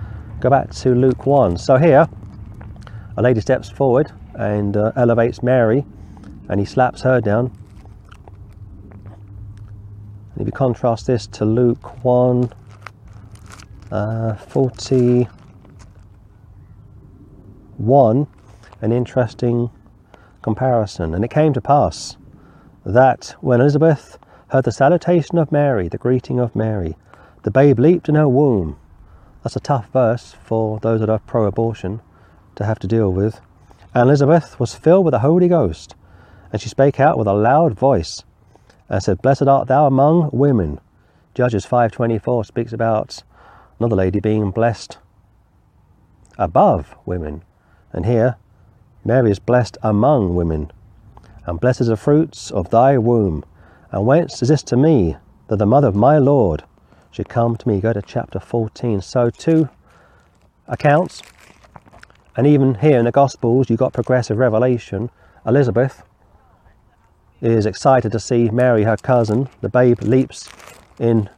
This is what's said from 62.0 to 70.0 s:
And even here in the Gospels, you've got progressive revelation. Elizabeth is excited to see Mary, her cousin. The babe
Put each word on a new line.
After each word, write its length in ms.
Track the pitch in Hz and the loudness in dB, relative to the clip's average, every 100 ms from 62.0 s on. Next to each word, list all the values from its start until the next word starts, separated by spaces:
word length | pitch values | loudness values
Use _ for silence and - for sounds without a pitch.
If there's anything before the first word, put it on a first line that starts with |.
| - _ _ | -20 _ _
And 100 | - | -2
even 300 | 143 143 135 | 2 4 2
here 240 | 107 151 127 | 2 2 2
in 60 | |
the 60 | 117 | 2
Gospels, 580 | 139 139 - 117 127 127 | 2 0 0 0 0 0
you've 100 | 117 | 0
got 140 | 131 | -2
progressive 440 | - - 127 117 107 | -4 -2 -2 -2 -2
revelation. 720 | 127 107 127 117 - 98 120 _ _ _ | 0 2 0 -2 -6 -8 -8 _ _ _
Elizabeth 580 | 110 139 123 110 135 - - _ _ _ _ _ _ _ _ _ _ _ _ - | 0 0 2 0 -2 -4 -20 _ _ _ _ _ _ _ _ _ _ _ _ -6
is 240 | 117 113 | 0 0
excited 460 | 107 - 139 131 113 | 0 0 2 2 0
to 80 | 110 | -6
see 300 | - 120 113 | -2 0 0
Mary, 340 | 120 127 113 | 2 2 2
her 140 | 107 107 | 2 -2
cousin. 500 | - 123 107 117 139 - | 0 0 0 -2 -4 -8
The 80 | 107 | -2
babe 320 | 123 127 120 | 2 2 2